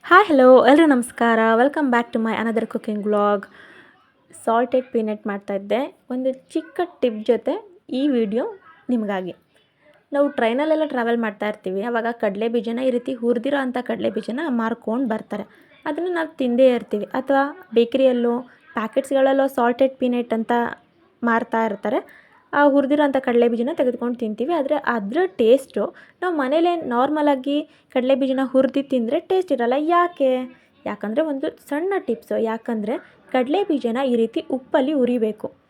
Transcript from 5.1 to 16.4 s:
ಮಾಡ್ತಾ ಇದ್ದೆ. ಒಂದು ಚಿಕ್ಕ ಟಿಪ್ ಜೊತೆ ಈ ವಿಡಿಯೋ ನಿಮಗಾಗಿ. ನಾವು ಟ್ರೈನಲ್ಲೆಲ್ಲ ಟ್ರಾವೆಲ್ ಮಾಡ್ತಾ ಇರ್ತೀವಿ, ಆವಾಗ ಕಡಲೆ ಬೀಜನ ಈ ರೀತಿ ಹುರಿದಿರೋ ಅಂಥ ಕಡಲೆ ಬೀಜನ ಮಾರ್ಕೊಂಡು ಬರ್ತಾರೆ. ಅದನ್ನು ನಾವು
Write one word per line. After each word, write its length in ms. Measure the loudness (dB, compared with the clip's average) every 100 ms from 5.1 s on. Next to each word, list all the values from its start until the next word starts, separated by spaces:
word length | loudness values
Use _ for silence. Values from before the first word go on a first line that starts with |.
| -6 -8
ಮಾಡ್ತಾ 240 | -10 -6 -8
ಇದ್ದೆ. 200 | -2 -4 -4 -10 _
ಒಂದು 180 | -4 -4 -6 _
ಚಿಕ್ಕ 320 | -8 -8 -8 -8 -2
ಟಿಪ್ 160 | -4 -2 -2
ಜೊತೆ 240 | -2 -2 -8 -10 -20 -10 -4
ಈ 20 | 0 0
ವಿಡಿಯೋ 280 | -2 -4 -6 -10 -20 -20 -4
ನಿಮಗಾಗಿ. 400 | -4 -2 -6 -6 -14 _ _ _ _ _ _ _ 0
ನಾವು 120 | 0 0
ಟ್ರೈನಲ್ಲೆಲ್ಲ 500 | 0 0 0 0 0
ಟ್ರಾವೆಲ್ 260 | -2 -2 -2
ಮಾಡ್ತಾ 240 | -2 -4 -8
ಇರ್ತೀವಿ, 280 | -6 -6 -6 -4
ಆವಾಗ 200 | -4 -4 -2
ಕಡಲೆ 260 | -4 -2 -2 -2
ಬೀಜನ 280 | -4 -2 -2
ಈ 20 | -2
ರೀತಿ 180 | -4 -4
ಹುರಿದಿರೋ 380 | -2 0 0 -2 -2
ಅಂಥ 120 | -6 -6
ಕಡಲೆ 220 | -4 -4 -4
ಬೀಜನ 280 | -8 -6 -4 -2
ಮಾರ್ಕೊಂಡು 480 | -4 -6 -6 -4 -2
ಬರ್ತಾರೆ. 320 | -4 -6 -10 -10 _ _ _ -8
ಅದನ್ನು 260 | -6 -4 -4
ನಾವು 120 | -6 -4